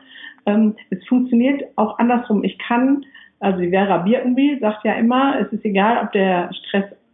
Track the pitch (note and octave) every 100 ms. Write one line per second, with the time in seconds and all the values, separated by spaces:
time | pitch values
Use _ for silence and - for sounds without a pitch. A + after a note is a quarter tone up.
0 | - - - - - G#3 G#3+ G#3 - F#3
1 | - B3+ B3+ A#3 B3+ C#4 - - G#3+ -
2 | A#3+ A#3+ - G#3 F#3+ - - A#3+ C4 C#4
3 | - - - _ G3 F3+ F3 F#3+ G3 F3
4 | F3+ B3 B3 B3+ C#4+ C#4+ G#3+ G#3+ A3 -
5 | A3+ B3+ C#4 C#4 G3+ G#3 A3 G3 G#3 A#3+
6 | G#3+ G#3 F#3+ F3+ F3 - - G3+ G3 -
7 | _